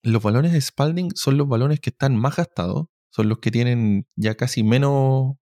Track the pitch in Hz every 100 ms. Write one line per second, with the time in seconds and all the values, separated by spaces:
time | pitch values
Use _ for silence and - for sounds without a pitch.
0 | 117 113 107 117 165 165 135 - 147 170
1 | 180 - - 139 143 113 135 151 - -
2 | 135 117 131 - 170 - 87 107 165 _
3 | _ - 107 110 117 117 120 120 110 101
4 | - - 107 110 123 - 110 123 139 139
5 | 135 131 131 139